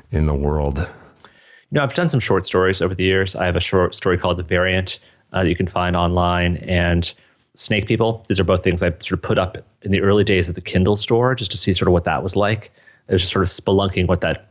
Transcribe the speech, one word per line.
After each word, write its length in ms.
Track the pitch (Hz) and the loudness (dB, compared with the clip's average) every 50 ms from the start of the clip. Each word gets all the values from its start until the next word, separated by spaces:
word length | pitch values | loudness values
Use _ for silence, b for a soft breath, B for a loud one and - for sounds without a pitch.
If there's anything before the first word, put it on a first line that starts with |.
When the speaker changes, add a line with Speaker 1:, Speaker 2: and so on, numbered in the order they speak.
| B B | B B
Speaker 1:
in 140 | - 78 76 | -2 0 0
the 80 | 76 73 | 0 0
world? 460 | 69 71 73 76 76 73 71 69 71 | 0 0 0 -2 0 -2 -2 -2 -4
Speaker 2:
You 960 | 90 - - - - - _ _ - - _ _ _ _ - - _ - - | -6 -8 -10 -18 -20 -20 _ _ -20 -20 _ _ _ _ -20 -20 _ -4 -2
know, 80 | 147 143 | -2 -2
I've 100 | 131 - | 0 -2
done 160 | 175 175 160 | 0 -2 0
some 100 | 143 123 | 0 0
short 260 | - - 98 95 90 | 0 2 0 0 0
stories 360 | - - 92 92 92 95 - | 0 0 2 2 2 0 0
over 120 | - 92 92 | -2 -2 -2
the 100 | 87 92 | 0 0
years. 320 | 92 95 95 95 92 - | 2 2 2 0 -2 -2
I 100 | - 90 | -2 -2
have 100 | 90 87 | 0 0
a 60 | 90 | 0
short 340 | 85 - - 92 90 87 - | -2 0 2 2 2 0 -2
story 220 | - - 95 87 85 | -2 -2 0 0 0
called 200 | - 92 87 87 | 0 -2 -2 -2
The 60 | 85 | -4
Variant, 560 | - 92 87 90 92 92 92 95 92 - - b b b b b b | -2 0 0 0 2 0 0 -2 -4 -6 -10 b b b b b b
uh, 120 | - 95 92 | -4 0 0
that 60 | 82 | 0
you 60 | 90 | 0
can 120 | - 95 90 | 0 -2 -4
find 280 | - 90 90 90 87 | -2 -2 -2 0 0
online, 640 | 87 87 85 87 90 87 87 87 87 87 87 85 78 | 0 0 2 2 2 2 2 2 2 2 0 0 -2
and 560 | 82 - 90 87 87 87 87 87 85 - - b b b b b b b b | -4 -2 0 0 2 2 2 0 0 -2 -6 b b b b b b b b
Snake 320 | - - - 110 104 98 - | -8 -4 -2 -2 -2 0 0
People. 380 | 113 107 113 113 120 - - - | 0 0 2 0 0 -2 -4 -2
These 120 | 101 92 | 0 0
are 40 | 92 | 2
both 200 | 85 95 90 - | 2 2 2 2
things 200 | 95 85 87 95 | 0 0 2 0
I 60 | 87 | -2
sort 240 | 80 - - - 92 | -2 -4 -6 -6 -6
of 80 | - | -4
put 160 | - - 110 98 | -2 -2 0 0
up 200 | 92 90 - - - _ _ _ | 0 -2 -4 -12 -18 _ _ _
in 100 | - 101 | -6 -2
the 100 | 98 92 | 0 2
early 220 | 95 98 101 104 98 | 2 4 4 4 4
days 260 | 107 98 90 87 87 | 4 2 2 0 -2
of 60 | 87 | -4
the 60 | 90 | -8
Kindle 360 | 85 - - - 95 - 104 101 | -6 -2 0 2 2 2 2 0
store 380 | - - 120 117 123 127 131 | 0 0 2 2 2 2 0
just 160 | 120 110 - | -2 -4 -6
to 60 | - - | -4 -4
see 160 | - 101 92 | -2 0 0
sort 140 | - - 95 | 0 2 2
of 60 | 90 | 2
what 100 | 87 85 | 2 2
that 180 | 87 78 71 | 0 -2 -2
was 140 | 85 92 - | -2 -2 -2
like. 360 | 98 101 101 110 107 - - b b b b b b b b | 0 0 0 0 -2 -6 -12 b b b b b b b b
It 60 | 95 | 0
was 80 | 92 | 0
just 120 | - - - | 0 0 0
sort 100 | 98 92 | 0 0
of 60 | 90 | 0
spelunking 580 | - - - - 98 98 101 95 - 98 90 87 | 0 -2 0 2 2 2 2 0 0 0 0 2
what 140 | 90 85 | 0 0
that 260 | - 82 76 - - _ | 0 -2 -4 -4 -8 _